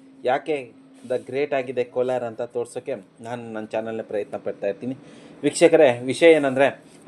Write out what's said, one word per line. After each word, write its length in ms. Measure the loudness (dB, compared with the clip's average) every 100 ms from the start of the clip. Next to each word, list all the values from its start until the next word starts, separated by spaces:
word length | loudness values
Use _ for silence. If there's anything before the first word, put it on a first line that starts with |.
| -20 -8
ಯಾಕೆ 460 | -2 -2 -2 -6 -6 -18 -20 -20 -6
ದ 60 | -6
ಗ್ರೇಟ್ 380 | -4 -4 -2
ಆಗಿದೆ 300 | -2 -4 -4
ಕೋಲಾರ 400 | -4 -2 -2 -2
ಅಂತ 180 | -4 -8
ತೋರ್ಸೋಕ್ಕೆ 520 | -8 -6 -6 -8 -8 -10 -10 _
ನಾನು 320 | -12 -10 -8
ನನ್ನ 140 | -10 -6
ಚಾನಲ್ನ 360 | -6 -6 -8
ಪ್ರಯತ್ನ 340 | -6 -6 -6 -8
ಪಡ್ತಾ 300 | -10 -6 -6
ಇರ್ತೀನಿ. 300 | -6 -8 -10 -14 -20 -20 -4
ವೀಕ್ಷಕರೇ, 580 | -4 4 4 6 6 4
ವಿಷಯ 280 | -4 4 6
ಏನಂದರೆ 500 | 6 4 2 2 0 -18 -8